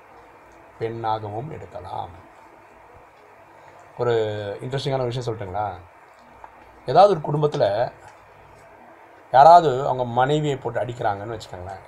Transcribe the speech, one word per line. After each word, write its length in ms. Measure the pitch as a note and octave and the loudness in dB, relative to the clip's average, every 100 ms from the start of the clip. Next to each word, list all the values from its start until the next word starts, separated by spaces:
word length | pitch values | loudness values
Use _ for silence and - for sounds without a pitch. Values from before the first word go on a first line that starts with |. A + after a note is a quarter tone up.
| - - - - - - - - | -20 -20 -20 -20 -20 -20 -20 -10
பெண்ணாகவும் 720 | A2+ A#2 A2+ A2 G#2+ G#2 D3+ | -8 -6 -4 -4 -6 -10 -10
எடுக்கலாம். 580 | - F#2 F2+ F#2 - - - - - - - - - - - - - - - - - - - - - | -14 -16 -16 -12 -12 -12 -18 -20 -20 -20 -20 -20 -20 -20 -20 -20 -20 -20 -20 -20 -20 -20 -20 -18 -4
ஒரு 160 | A#2+ A2+ G#2+ G#2 G2+ G#2 | 0 0 0 -4 -8 -10
இன்ட்ரெஸ்டிங்கான 440 | B2+ C3+ C#3+ C3+ B2 | -8 -8 -4 -2 -2
விஷயம் 200 | B2+ A#2+ | -4 -6
சொல்லட்டுங்களா? 440 | A2 G2 F#2+ G#2 F2+ F2 - - - - - - - - - - | -8 -8 -6 -6 -8 -16 -20 -20 -20 -20 -20 -20 -20 -20 -12 2
ஏதாவது 260 | D3 G3+ | 6 6
ஒரு 80 | F3 | 4
குடும்பத்துல 680 | D3+ D3 D3 D3 G#2+ G#2 B2+ - - - - - - - - - - - - - - | -2 0 0 2 0 0 -4 -6 -20 -20 -20 -20 -20 -20 -20 -20 -20 -20 -20 -20 2
யாராவது 500 | B2+ D3+ F3 D#3 B2+ | 8 10 8 6 0
அவங்க 220 | C#3 B2+ B2 | -2 -4 -2
மனைவியை 500 | A#2 C3 D3+ D3 C3 | 0 0 0 -2 -4
போட்டு 220 | A#2+ A2+ | -6 -6
அடிக்கிறாங்கன்னு 600 | B2 A#2+ A#2 G2+ G#2+ A2 | -6 -4 -4 -4 -8 -12
வச்சுக்கோங்களேன். 400 | - F#2 F2+ F#2+ | -14 -16 -14 -16